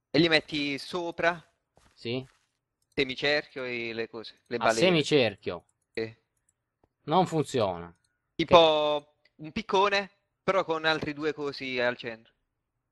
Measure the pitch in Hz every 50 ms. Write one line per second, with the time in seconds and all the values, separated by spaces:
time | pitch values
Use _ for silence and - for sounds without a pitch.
0 | _ _ - 139 170 165 160 151 - - 156 147 143 143 139 135 - - - 180
1 | 170 170 170 - 165 165 175 160 - _ _ _ _ _ _ _ _ _ _ -
2 | - 117 120 131 131 - _ _ _ _ _ _ _ _ _ _ _ _ - -
3 | 143 131 127 - 147 143 147 151 - - - 135 127 123 123 117 117 117 113 113
4 | 113 - - 113 107 - - _ _ - 120 117 113 117 113 117 165 185 180 156
5 | 143 - 151 143 123 107 104 - - - 90 87 _ _ _ _ _ _ - 113
6 | 113 110 113 _ _ _ _ _ _ _ _ _ _ _ _ _ _ _ _ _
7 | - 147 151 185 180 - 165 156 139 - - 127 107 95 87 85 85 87 - _
8 | _ _ _ _ _ _ _ - 165 - 185 170 165 160 156 151 151 151 151 147
9 | 147 _ _ _ _ _ _ - 156 156 - 226 208 - - 190 196 202 202 202
10 | 202 190 _ _ _ _ _ _ - - 190 190 160 160 165 160 156 160 156 151
11 | 151 156 147 143 156 156 143 151 147 143 135 - 135 131 127 123 120 123 123 -
12 | - 120 113 113 117 _ _ _ _ _ _ _ _ _ _ _ _ _